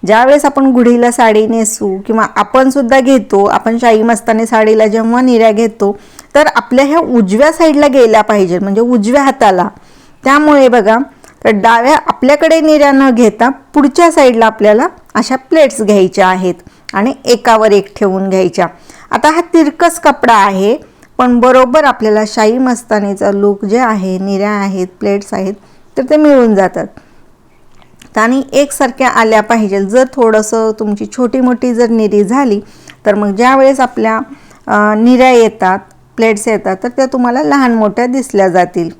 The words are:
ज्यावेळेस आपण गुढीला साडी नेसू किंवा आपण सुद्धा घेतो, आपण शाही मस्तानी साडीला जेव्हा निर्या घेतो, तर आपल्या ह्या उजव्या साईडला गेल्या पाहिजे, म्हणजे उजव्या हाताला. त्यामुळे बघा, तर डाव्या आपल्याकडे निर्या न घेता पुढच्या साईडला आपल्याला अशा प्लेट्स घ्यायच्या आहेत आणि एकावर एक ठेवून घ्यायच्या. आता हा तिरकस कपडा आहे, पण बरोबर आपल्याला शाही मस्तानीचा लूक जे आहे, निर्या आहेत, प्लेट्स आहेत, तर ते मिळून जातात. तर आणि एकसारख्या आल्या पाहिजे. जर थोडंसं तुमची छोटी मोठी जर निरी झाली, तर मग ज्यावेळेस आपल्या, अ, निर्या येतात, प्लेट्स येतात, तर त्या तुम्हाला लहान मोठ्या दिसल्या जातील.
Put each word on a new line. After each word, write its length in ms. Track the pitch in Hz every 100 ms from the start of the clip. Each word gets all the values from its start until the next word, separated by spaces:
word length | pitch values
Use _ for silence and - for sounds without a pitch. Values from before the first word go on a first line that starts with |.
| 175
ज्यावेळेस 360 | 214 254 294
आपण 220 | 285 277 269
गुढीला 440 | 247 240 240 240
साडी 360 | 233 226 214 214
नेसू 520 | 226 220 - 202 190 202
किंवा 200 | 220 208 -
आपण 340 | 208 247 262
सुद्धा 300 | 269 240 269
घेतो, 440 | 254 269 202 196
आपण 340 | 202 208 220 233
शाही 240 | 240 220
मस्तानी 440 | 226 220 - 220 226
साडीला 400 | 226 214 220 214
जेव्हा 340 | 220 226 240
निर्या 320 | 254 233 226
घेतो, 460 | 214 226 214 202 202 - - -
तर 120 | 277 302
आपल्या 380 | 240 226 247
ह्या 140 | 277 320
उजव्या 540 | 320 247 190 208 294
साईडला 340 | 320 320 285 294
गेल्या 360 | 262 233 220
पाहिजे, 360 | 214 208 190 175
म्हणजे 220 | 196 196
उजव्या 420 | 240 247 202 262
हाताला. 460 | 277 269 220 185 202 - - - _ _
त्यामुळे 440 | 165 185 202 285 262
बघा, 300 | 233 202 226 277 _ - _
तर 60 | -
डाव्या 460 | 214 220 233 247 302 -
आपल्याकडे 540 | - 254 294 320 320
निर्या 320 | 311 302 285
न 180 | 269 269
घेता 380 | 233 226 208 233
पुढच्या 640 | 277 _ 294 285 - 339
साईडला 340 | 330 269 226 226
आपल्याला 420 | 214 208 208 330 - _
अशा 220 | 214 233 262
प्लेट्स 460 | _ 320 277 -
घ्यायच्या 460 | 208 208 185 - 185
आहेत 260 | 185 185 175 - _ -
आणि 200 | 190 220 285
एकावर 480 | - 240 - 220 220
एक 260 | 202 190 -
ठेवून 300 | 202 190 196
घ्यायच्या. 380 | 190 180 185 170 - - - -
आता 200 | 240 302
हा 100 | 320
तिरकस 600 | 339 339 302 - 349 339
कपडा 340 | 311 262 247
आहे, 420 | 220 196 190 196 277 - _ _ -
पण 220 | 247 240
बरोबर 440 | 247 262 254 294
आपल्याला 360 | 285 262 214 214 214
शाही 320 | - 214 240
मस्तानीचा 760 | 262 240 - 214 202 196 202
लूक 320 | 202 202 196
जे 140 | 202 226
आहे, 400 | 247 214 185 185
निर्या 320 | 190 196 202
आहेत, 360 | 208 196 190 185 _
प्लेट्स 340 | 208 202 202
आहेत, 200 | 196 190 208 _ _ _ -
तर 40 | 262
ते 60 | 302
मिळून 380 | 302 277 233
जातात. 320 | 202 185 180 180 - _ _ _ _ _ _ _ - _ _ - -
तर 40 |
आणि 220 | 220 262 269
एकसारख्या 560 | 262 285 - 262 - 254
आल्या 340 | 233 226 220
पाहिजे. 380 | 214 233 208 196
जर 240 | 196 240 254
थोडंसं 580 | 277 226 214 214 226 220 220
तुमची 280 | 214 208 208
छोटी 340 | - 247 262
मोठी 340 | 247 247 254
जर 140 | 226 240
निरी 360 | 226 214 202
झाली, 360 | 196 254 269 202 - - - - -
तर 80 |
मग 200 | 202 208
ज्यावेळेस 460 | 196 247 269 269 269
आपल्या, 360 | 254 240 220 220 - 277 - - -
अ, 280 | 208 208
निर्या 360 | 214 233 254 254
येतात, 480 | 247 226 220 185 190 - _ _ -
प्लेट्स 320 | 226 214 220
येतात, 280 | 214 202 190
तर 60 | 247
त्या 180 | 247 262
तुम्हाला 360 | 269 247 247
लहान 320 | 302 285 254
मोठ्या 320 | 226 214 208 247
दिसल्या 420 | 262 254 202 190
जातील. 420 | 180 180 190 165